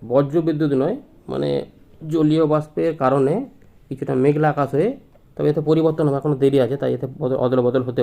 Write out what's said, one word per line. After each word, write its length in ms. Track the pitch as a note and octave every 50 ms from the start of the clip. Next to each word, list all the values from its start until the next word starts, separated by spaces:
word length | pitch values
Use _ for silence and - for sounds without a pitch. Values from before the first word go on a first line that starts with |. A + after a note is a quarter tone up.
| -
বজ্রবিদ্যুৎ 720 | A2+ B2 C#3 C#3+ C#3 C#3+ F3 D#3 D#3+ D#3 D3 D#3+ D3 C#3 C3 C3
নয়, 140 | E3 A3+ D4 - - - - _ - C3
মানে 180 | C3 C#3+ D3 C#3+ C#3 - - - - - - - - D#3+ D#3 D#3
জলীয় 320 | E3 D#3 D3+ D#3 D#3+ D#3+ D3 D3+
বাষ্পের 400 | D3+ D3+ - - - E3 E3 D#3 D#3 C3+
কারণে 320 | B2+ C3+ C#3+ C3+ C3+ E3 A3 C#4 - - - - - - - - -
কিছুটা 240 | C#3+ C3 D3 C3+ C#3 B2+ B2+
মেঘলা 260 | C#3+ D3 D3+ D#3 D3+ D3
আকাশ 160 | D3+ C#3 B2+ -
হয়ে, 140 | C#3 E3+ A3+ C#4 - - _ _ _ _ - _
তবে 120 | - D3 D3 D3
এতে 100 | E3 D3+ D3+
পরিবর্তন 340 | D#3+ D#3+ D#3+ D#3+ D#3 D#3+ D#3+
হবে, 100 | D3 C#3 C#3
এখনও 160 | - D3+ D3 B2+ C#3
দেরি 160 | C#3 C#3 C#3 B2
আছে, 120 | A2+ C3+ C#3 C3+
তাই 80 | B2+ B2
এতে 100 | - - B2+ B2+ -
বদ-, 200 | D3+ B2+ C3 B2+ B2
অদল 140 | B2 C3 B2+ B2
বদল 160 | B2 A#2+ C3+ B2 B2+
হতে 140 | A#2+ B2+